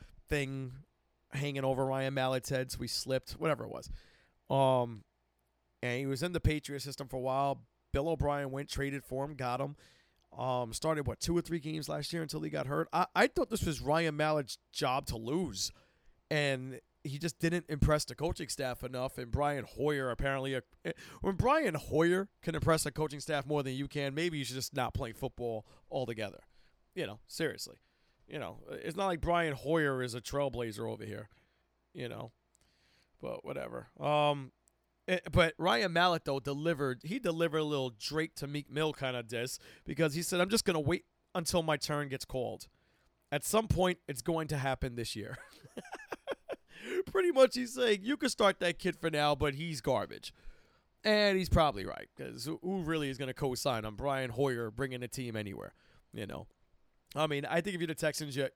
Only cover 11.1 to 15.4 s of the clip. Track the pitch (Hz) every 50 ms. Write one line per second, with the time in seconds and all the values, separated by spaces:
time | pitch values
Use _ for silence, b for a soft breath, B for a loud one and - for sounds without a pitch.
11.1 | - - - 165 165 175 165 - 165 170 131 156 156 156 147 - 151 147 143 -
12.1 | - 170 160 147 - 151 156 156 147 147 131 127 143 156 165 - - 165 185 -
13.1 | - 175 226 294 - 370 269 - 226 196 - 170 151 117 120 139 151 165 170 160
14.1 | 151 147 151 156 156 151 135 107 - - _ _ - - 151 131 127 139 143 -
15.1 | 131 110 110 117 147 185